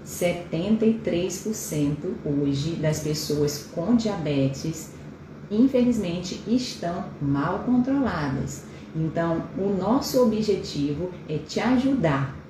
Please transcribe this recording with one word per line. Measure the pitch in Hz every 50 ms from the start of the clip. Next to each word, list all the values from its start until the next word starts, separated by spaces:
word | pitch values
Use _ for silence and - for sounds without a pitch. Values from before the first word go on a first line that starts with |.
| -
Setenta | - - - 185 175 165 - - - 160 160 185 208 220 214 220
e | 220 226
três | - - 180 165 175 185 175 - -
por | - 214 220
cento | - - - 165 151 147 143 147 - - 185 - - -
hoje | 151 143 143 143 139 139 139 147 165
das | 165 143 151 156 151 -
pessoas | - 156 151 - - - 147 147 147 143 - - - -
com | - 170 170 208 240
diabetes, | 226 214 208 196 175 151 151 143 139 135 135 - - - 160 - - - - - - - - - - - - - - - -
infelizmente, | 208 214 254 269 - 247 240 247 233 214 196 175 170 180 180 - - - - 202
estão | 233 254 - - - - 180 170 175 190 - - - -
mal | 147 139 143 143 147 170 185 202
controladas. | 208 233 247 247 247 269 277 277 262 214 180 160 147 135 131 139 131 - - - - - - - - - -
Então, | 160 160 160 - 170 170 170 165 165 175 - -
o | - 190 202
nosso | 202 185 180 202 247 277 - - - 254
objetivo | 247 220 214 214 214 208 190 - - - - 147 143 147 147 151 180 180 - - - -
é | 156 147
te | - - - 208
ajudar | 202 233 262 247 262 269 262 247 165 160 139 135 135 131 - - -